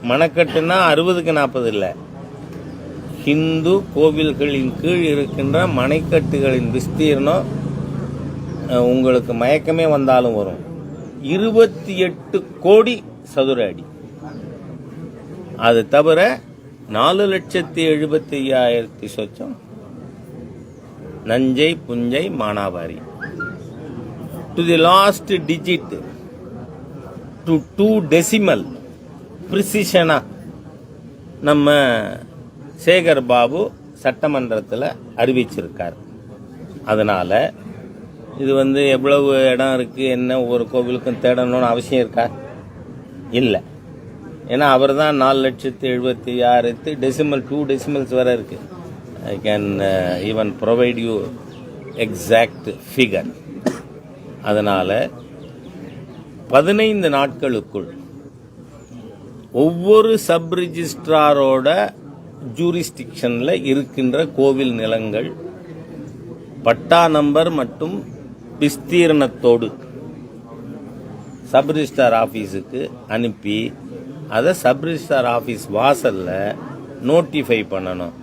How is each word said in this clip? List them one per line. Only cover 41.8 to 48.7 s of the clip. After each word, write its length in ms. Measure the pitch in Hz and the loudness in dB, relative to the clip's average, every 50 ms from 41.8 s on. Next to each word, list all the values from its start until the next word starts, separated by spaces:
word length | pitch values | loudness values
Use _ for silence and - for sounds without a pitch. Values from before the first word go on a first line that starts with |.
| 117 - 135 131 120 | 0 0 0 0 0
இருக்கா? 280 | 107 - 120 117 117 - - - 139 - - - - - - - - - - - - - - - - | 2 0 -2 -2 -2 -4 -10 -14 -16 -16 -16 -18 -18 -18 -18 -18 -18 -18 -18 -18 -18 -18 -18 -16 -2
இல்ல. 320 | - 120 131 120 101 92 - - - - - - - - - - - - - - - - - - | 0 2 2 2 2 0 -2 -8 -18 -20 -20 -20 -20 -18 -18 -18 -18 -18 -18 -16 -16 -16 -6 -4
ஏன்னா 120 | 120 131 | 0 4
அவர் 360 | 147 143 135 127 135 139 135 | 6 6 6 6 6 4 4
தான் 200 | 143 151 151 151 | 4 4 2 4
நாலு 320 | 139 131 131 139 135 131 131 | 4 4 4 4 4 2 0
லட்சத்தி 340 | 127 - - 135 123 - - | -2 -2 -6 -8 -6 -4 -4
எழுபத்தி 440 | 131 123 123 123 131 123 110 110 | -2 -2 0 0 -2 -2 -2 -4
ஐயாயிரத்து 580 | 123 123 123 120 120 123 123 117 120 117 113 - | -6 -2 2 4 4 6 4 4 2 -2 -4 -6
டெசிமல், 600 | 156 151 135 127 135 127 147 156 147 143 135 123 - | -8 -4 -2 -2 -2 0 0 0 0 0 -2 -2 -4
டூ 180 | 139 147 147 | -4 -4 -2
டெசிமல்ஸ் 480 | 135 139 131 - 147 147 143 135 120 127 | -2 -2 -2 -2 -4 -4 -4 -4 0 0
வரை 180 | 127 127 123 123 | 2 2 4 2
இருக்கு. 260 | 117 104 - - - - - | 0 -2 -8 -12 -14 -14 -16